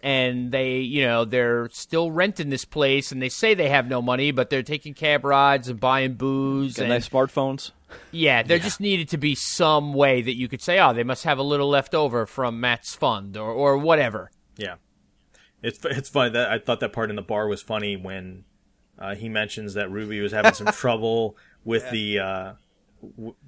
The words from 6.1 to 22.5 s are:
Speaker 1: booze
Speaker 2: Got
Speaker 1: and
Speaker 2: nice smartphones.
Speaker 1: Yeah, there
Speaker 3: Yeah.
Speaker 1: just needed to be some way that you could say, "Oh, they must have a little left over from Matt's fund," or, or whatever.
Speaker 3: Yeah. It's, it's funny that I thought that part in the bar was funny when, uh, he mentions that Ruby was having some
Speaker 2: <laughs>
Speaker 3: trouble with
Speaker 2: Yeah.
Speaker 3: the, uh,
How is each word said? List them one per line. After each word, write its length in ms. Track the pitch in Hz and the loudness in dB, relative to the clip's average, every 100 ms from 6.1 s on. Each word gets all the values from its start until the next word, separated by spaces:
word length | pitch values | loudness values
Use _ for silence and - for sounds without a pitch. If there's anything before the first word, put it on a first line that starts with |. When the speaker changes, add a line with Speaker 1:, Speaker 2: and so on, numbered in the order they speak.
Speaker 1:
booze 600 | 117 135 135 135 135 135 117 | -2 -2 0 0 -2 -2 -2
Speaker 2:
Got 80 | |
Speaker 1:
and 40 | 123 | 0
Speaker 2:
nice 180 | 120 - | 0 0
smartphones. 640 | 135 131 147 135 135 - - _ - - | 0 2 0 -2 -4 -10 -18 _ -20 -12
Speaker 1:
Yeah, 300 | 165 151 123 | 0 2 4
there 140 | 120 170 | 4 2
Speaker 3:
Yeah. 60 | |
Speaker 1:
just 160 | 190 - | 0 -2
needed 300 | 202 185 156 | 0 0 -2
to 80 | 160 | -2
be 160 | 151 | -2
some 580 | 135 - - 160 151 147 | -2 -4 2 4 4 2
way 300 | 139 139 127 | 2 4 4
that 140 | 120 123 | 0 -4
you 120 | 127 | -6
could 140 | 131 | -6
say, 160 | - 185 | 0 6
"Oh, 140 | 151 | 6
they 100 | 117 | 4
must 200 | 120 127 | 0 -2
have 120 | 160 135 | -2 0
a 60 | |
little 260 | 143 147 143 | 0 0 2
left 260 | 139 - | 2 2
over 300 | 160 143 120 | 0 2 0
from 360 | 107 - 127 117 | -2 -2 -4 0
Matt's 340 | 123 117 - | 0 -2 -4
fund," 420 | - 139 104 101 107 | -2 0 0 -4 -8
or, 140 | 107 | -6
or 260 | 117 143 139 | 0 2 4
whatever. 540 | 156 156 123 104 - _ _ - | 4 4 2 -4 -10 _ _ -12
Speaker 3:
Yeah. 200 | 98 87 _ _ _ _ _ _ _ _ | -12 -12 _ _ _ _ _ _ _ _
It's, 200 | 117 - | -8 -6
it's 280 | 165 139 - | -4 -6 -2
funny 200 | 143 123 | 0 0
that 180 | 120 110 | 0 0
I 80 | 113 | -2
thought 220 | - 117 | -2 -2
that 120 | 110 | -4
part 160 | 117 110 | -4 -4
in 80 | 104 | -6
the 60 | |
bar 260 | 92 107 107 | -4 -2 -2
was 140 | 98 | -4
funny 340 | - 107 104 98 | -6 -6 -4 -6
when, 480 | 92 95 92 95 - _ _ _ _ - | -8 -12 -14 -18 -20 _ _ _ _ -14
uh, 160 | 95 | -12
he 160 | 104 113 | -10 -6
mentions 420 | 107 104 110 104 | -4 -4 -6 -8
that 180 | 98 95 | -6 -6
Ruby 300 | 101 107 107 | -6 -6 -4
was 100 | 101 | -2
having 220 | 107 107 | 2 4
some 140 | - 104 | 2 -2
Speaker 2:
<laughs> 60 | |
Speaker 3:
trouble 640 | - 127 113 113 113 110 - _ _ | -2 0 0 0 -2 -2 -6 _ _
with 200 | 113 113 | -4 -4
Speaker 2:
Yeah. 60 | 123 | -2
Speaker 3:
the, 280 | 113 104 101 | -4 -2 -2
uh, 340 | 95 95 95 | -2 -6 -10